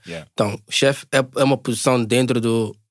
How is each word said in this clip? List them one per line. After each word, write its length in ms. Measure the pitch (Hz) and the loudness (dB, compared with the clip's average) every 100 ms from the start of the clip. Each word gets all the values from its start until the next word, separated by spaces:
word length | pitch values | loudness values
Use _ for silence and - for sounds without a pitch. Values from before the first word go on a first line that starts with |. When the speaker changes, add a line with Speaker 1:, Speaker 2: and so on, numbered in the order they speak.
| - | -14
Speaker 1:
Yeah. 240 | 82 - | -14 -12
Speaker 2:
Então, 260 | - 107 110 - | -4 -2 -4 -6
o 40 | |
chefe 340 | - 139 139 - | 0 0 0 -2
é, 100 | 135 | -2
é 240 | 131 - | 0 0
uma 140 | 135 135 | 2 2
posição 460 | - 113 135 127 | -2 -2 2 2
dentro 380 | 110 120 127 120 | 2 0 2 0
do, 340 | 113 113 107 - _ | 0 0 -2 -8 _